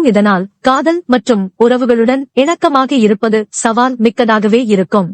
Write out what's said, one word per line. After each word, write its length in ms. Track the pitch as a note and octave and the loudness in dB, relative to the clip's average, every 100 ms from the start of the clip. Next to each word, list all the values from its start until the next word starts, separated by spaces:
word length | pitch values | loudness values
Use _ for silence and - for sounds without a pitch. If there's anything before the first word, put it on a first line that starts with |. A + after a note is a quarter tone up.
இதனால் 440 | D#4 G3+ G#3 F#3 G3 - | 2 2 0 0 -4 -4
காதல் 420 | C4 C4+ D4+ E4+ - | -2 0 0 -4 -2
மற்றும் 460 | B3 - G#3+ F#3+ - | -2 0 -2 -2 0
உறவுகளுடன் 640 | A#3 B3 B3 A#3 A3+ C4+ C#4 | 0 2 0 0 2 -2 -2
இணக்கமாக 580 | - C#4+ E4+ E4 C#4 C4 | -2 -2 0 0 0 0
இருப்பது 540 | C#4+ G#3 G3+ A3+ G#3+ G#3 | 2 2 2 0 -2 -4
சவால் 460 | - A#3 A3 B3+ B3 | -4 -2 0 -2 0
மிக்கதாகவே 640 | A3+ - A3+ G#3+ G3+ A3+ A#3 | -2 0 0 0 2 0 0
இருக்கும். 420 | G3 F3+ G#3+ F3 | -2 0 -2 -4